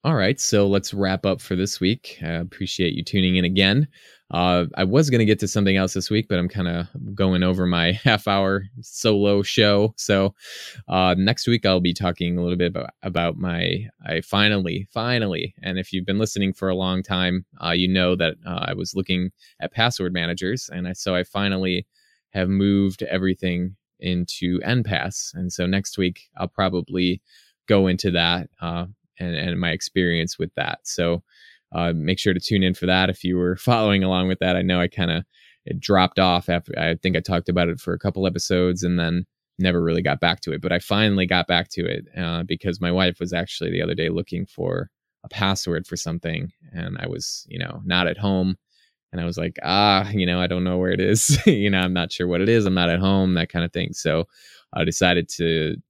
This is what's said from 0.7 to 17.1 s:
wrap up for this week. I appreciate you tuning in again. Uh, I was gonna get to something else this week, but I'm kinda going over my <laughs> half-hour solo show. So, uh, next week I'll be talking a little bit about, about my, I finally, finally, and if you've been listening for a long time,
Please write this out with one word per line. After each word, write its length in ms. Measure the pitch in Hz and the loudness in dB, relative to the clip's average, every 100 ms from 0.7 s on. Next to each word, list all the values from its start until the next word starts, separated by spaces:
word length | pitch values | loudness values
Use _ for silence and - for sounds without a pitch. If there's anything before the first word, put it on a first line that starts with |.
| 98 98 | 2 -2
wrap 320 | 101 98 95 98 | -4 -2 0 0
up 160 | 92 | -2
for 140 | - 90 | -2 -2
this 220 | 98 - | -2 0
week. 400 | 90 117 - - | 0 0 -6 -10
I 60 | 80 | -6
appreciate 680 | 85 87 - 95 - 90 | -6 -6 -8 -8 -2 -2
you 100 | - | -2
tuning 320 | - 101 92 92 | -2 2 2 2
in 80 | |
again. 420 | 90 95 98 113 151 _ - _ _ | 2 4 4 4 2 _ -20 _ _
Uh, 360 | 82 90 87 85 | 0 4 4 0
I 100 | - | 0
was 260 | 95 123 151 | 2 2 4
gonna 160 | 123 110 | 4 4
get 120 | 107 | 4
to 80 | 101 | 2
something 280 | 110 98 95 | 2 4 4
else 160 | 95 | 2
this 160 | 95 - | -2 0
week, 180 | 107 110 | -2 0
but 100 | 92 | -2
I'm 100 | 87 | -2
kinda 400 | - 87 85 87 - - | -2 -4 -4 -6 -10 -12
going 280 | 98 95 90 | 0 2 4
over 240 | 92 92 90 | 2 2 2
my 260 | 87 85 | 2 2
<laughs> 120 | 98 | 2
half-hour 600 | 131 107 - 98 95 98 98 123 | 2 2 2 2 2 -2 -4 -14
solo 640 | 117 - 117 104 101 101 | -16 -2 2 4 4 2
show. 500 | 98 - 104 101 107 - | 2 2 4 4 2 -2
So, 380 | - 101 98 - - - - - - | 0 2 2 -2 -18 -16 -16 -18 -4
uh, 260 | 95 92 90 | 0 2 2
next 280 | 95 120 - | 2 0 0
week 200 | 117 101 | 0 2
I'll 140 | 92 | 2
be 120 | 90 | 2
talking 460 | 85 95 85 87 87 | 0 -2 -2 -2 -2
a 40 | |
little 140 | 87 87 | -2 0
bit 120 | 87 | 0
about, 220 | 95 - _ | -2 -10 _
about 340 | 98 85 85 - | -6 -2 -2 -2
my, 520 | 90 85 90 90 110 _ - | -4 -2 -2 -2 -6 _ -6
I 160 | 82 | -6
finally, 640 | - 101 104 104 90 90 98 | -2 2 2 2 0 -4 -6
finally, 640 | - 117 123 104 82 90 - | -6 -2 0 0 -4 -6 -10
and 160 | 92 92 | -8 -6
if 140 | 92 | -4
you've 140 | 95 90 | -6 -2
been 120 | 98 | 0
listening 360 | 110 - 98 | 0 0 -2
for 140 | 92 95 | 0 -2
a 80 | 92 | 0
long 260 | 92 92 | -2 -2
time, 420 | 92 | -2